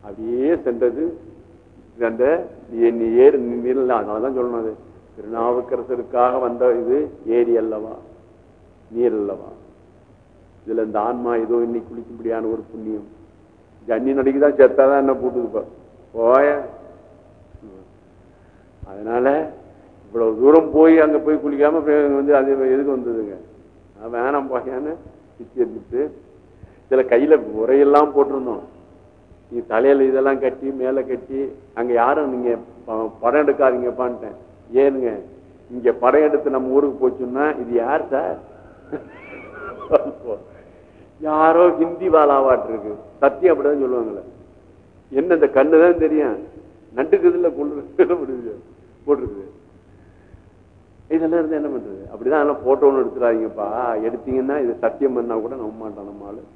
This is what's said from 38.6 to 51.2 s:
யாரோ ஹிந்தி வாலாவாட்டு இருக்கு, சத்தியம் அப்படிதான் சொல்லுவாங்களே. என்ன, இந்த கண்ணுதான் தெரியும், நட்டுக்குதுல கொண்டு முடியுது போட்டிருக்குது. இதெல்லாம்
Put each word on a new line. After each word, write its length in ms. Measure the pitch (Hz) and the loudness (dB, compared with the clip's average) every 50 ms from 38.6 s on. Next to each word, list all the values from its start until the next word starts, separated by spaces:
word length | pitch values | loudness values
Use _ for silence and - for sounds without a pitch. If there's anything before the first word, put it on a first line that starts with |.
| - - - - - - - - - - 906 1017 1077 1077 1077 1077 1077 1077 - - - 1077 1077 - 1077 1017 - - - 143 - - - 123 104 - - - - - - - - - - _ _ - - _ _ _ | -20 -20 -20 -20 -16 -12 -12 -12 -12 -14 -20 -20 -20 -18 -18 -18 -18 -18 -18 -16 -16 -16 -16 -16 -6 0 0 0 0 0 -10 -12 -10 -10 -10 -10 -12 -20 -20 -20 -20 -20 -20 -20 -20 _ _ -20 -20 _ _ _
யாரோ 540 | 151 151 151 156 160 160 160 170 180 175 - 147 | -4 -2 0 4 4 6 6 6 6 6 4 2
ஹிந்தி 300 | 165 170 170 170 185 185 | -2 -2 -2 -4 -2 2
வாலாவாட்டு 600 | 160 160 151 143 139 135 135 135 127 117 - 117 | 4 6 6 6 4 4 4 4 2 2 0 -6
இருக்கு, 260 | 113 110 104 107 104 - - - - - | -8 -8 -8 -10 -12 -12 -14 -20 -6 0
சத்தியம் 380 | 139 139 139 - 180 185 160 | 0 0 2 4 4 4 4
அப்படிதான் 120 | 143 139 143 | 4 2 0
சொல்லுவாங்களே. 540 | 147 143 135 127 123 123 113 110 101 101 - - - - - - _ _ _ _ - _ _ _ _ - _ _ | 0 0 0 -2 -2 -2 -4 -6 -8 -10 -14 -16 -20 -20 -20 -20 _ _ _ _ -20 _ _ _ _ -20 _ _
என்ன, 240 | 131 135 156 180 175 | -4 -2 0 0 2
இந்த 120 | 160 151 | 2 2
கண்ணுதான் 500 | 135 - 135 139 156 165 160 165 180 170 | 2 4 2 4 6 6 6 6 6 6
தெரியும், 400 | 170 160 151 156 156 147 127 107 98 - - - - - - _ _ _ _ 110 | 4 2 0 2 0 0 -2 -4 -6 -10 -16 -20 -20 -20 -20 _ _ _ _ -6
நட்டுக்குதுல 440 | 117 139 156 202 196 170 180 175 175 | -4 0 2 2 4 4 4 2 4
கொண்டு 460 | 175 170 139 139 147 147 147 143 139 - - - | 0 -2 -2 -2 -6 -6 -6 -8 -12 -12 0 0
முடியுது 540 | 123 120 175 170 147 131 131 123 120 113 104 95 - - - _ - - _ _ - | 2 2 2 -2 -2 -6 -8 -8 -8 -12 -12 -14 -18 -20 -20 _ -20 -20 _ _ -2
போட்டிருக்குது. 440 | 143 147 139 123 113 104 98 98 90 - - _ _ _ - _ _ - - - _ - _ _ _ - - _ - _ _ _ _ _ _ _ _ _ _ - _ | -2 -2 -2 -2 -10 -10 -14 -16 -18 -20 -20 _ _ _ -20 _ _ -20 -20 -20 _ -20 _ _ _ -20 -20 _ -20 _ _ _ _ _ _ _ _ _ _ -10 _
இதெல்லாம் 300 | 156 160 | -4 -2